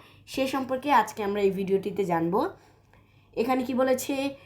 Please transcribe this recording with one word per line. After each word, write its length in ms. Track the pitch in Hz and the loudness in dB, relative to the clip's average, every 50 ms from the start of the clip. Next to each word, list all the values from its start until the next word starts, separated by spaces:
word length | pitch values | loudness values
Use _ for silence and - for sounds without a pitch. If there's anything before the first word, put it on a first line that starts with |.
| - - - - - | -10 -20 -20 -20 -18
সে 200 | - - 269 262 | -8 -4 -2 -2
সম্পর্কে 460 | 262 285 269 262 247 262 254 262 294 | -2 -2 -4 -4 -4 -4 -4 0 4
আজকে 320 | 269 226 214 - - 214 202 | 4 4 4 2 -2 -6 -4
আমরা 160 | 196 202 208 | -4 0 2
এই 100 | 202 190 | 2 2
ভিডিওটিতে 540 | 180 196 196 185 196 190 196 208 180 202 190 | 2 0 0 0 0 0 0 -2 -4 -2 0
জানব। 460 | 175 170 165 165 170 190 240 320 392 - - - - _ _ _ _ - - _ _ _ - _ _ - | 0 0 0 2 2 2 0 0 -2 -4 -10 -20 -20 _ _ _ _ -20 -20 _ _ _ -20 _ _ -4
এখানে 280 | - 233 262 254 262 247 | -2 0 0 0 0 0
কি 100 | 269 254 | 0 0
বলেছে, 640 | 247 262 262 254 247 - - 277 269 277 277 269 - - | 2 2 2 2 0 -2 -2 -2 -2 -2 -4 -4 -8 -16